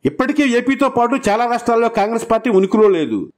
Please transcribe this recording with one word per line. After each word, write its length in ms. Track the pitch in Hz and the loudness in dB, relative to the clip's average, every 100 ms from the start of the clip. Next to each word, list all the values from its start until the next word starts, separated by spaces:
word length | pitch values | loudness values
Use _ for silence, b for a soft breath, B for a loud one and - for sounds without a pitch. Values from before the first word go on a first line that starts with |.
| 151 | -4
ఇప్పటికే 420 | - 254 294 277 240 | -4 -4 0 0 0
ఏపీతో 320 | 247 269 277 247 | -2 0 0 0
పాటు 220 | 240 254 214 | 0 0 -2
చాలా 160 | 214 240 | -2 -2
రాష్ట్రాల్లో 360 | 233 - 226 233 226 | -2 0 0 0 0
కాంగ్రెస్ 280 | 202 226 - | -2 -4 -2
పార్టీ 180 | 226 240 190 | -2 2 2
ఉనికిలో 300 | 190 220 214 175 | 2 4 4 4
లేదు. 240 | 143 107 73 | 0 -4 -6